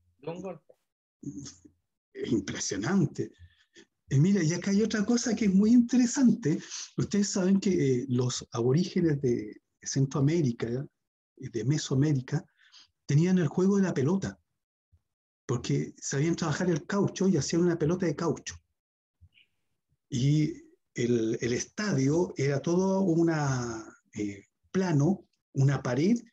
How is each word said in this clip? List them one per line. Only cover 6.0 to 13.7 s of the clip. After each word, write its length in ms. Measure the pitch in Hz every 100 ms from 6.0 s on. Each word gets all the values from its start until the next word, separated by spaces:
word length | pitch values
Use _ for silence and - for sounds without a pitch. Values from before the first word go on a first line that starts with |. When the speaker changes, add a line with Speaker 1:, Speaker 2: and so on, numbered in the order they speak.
| 240 285 247 - 143 190 - - - -
Speaker 2:
Ustedes 320 | - 202 202
saben 300 | 208 185 196
que, 120 | 196 165 139 123
eh, 40 | 135
los 400 | 123 127 - -
aborígenes 680 | 117 120 147 175 190 165 143
de 400 | 135 117 107 - _ _
Centroamérica 1040 | - 135 135 156 139 170 135 117 117 123 147 _ _ _ _ -
y 120 | 131
de 140 | 113 117
Mesoamérica 800 | 151 - 135 151 135 123 147 - _ _ - _ _ -
tenían 340 | 143 180 185
el 80 | 156
juego 300 | - 190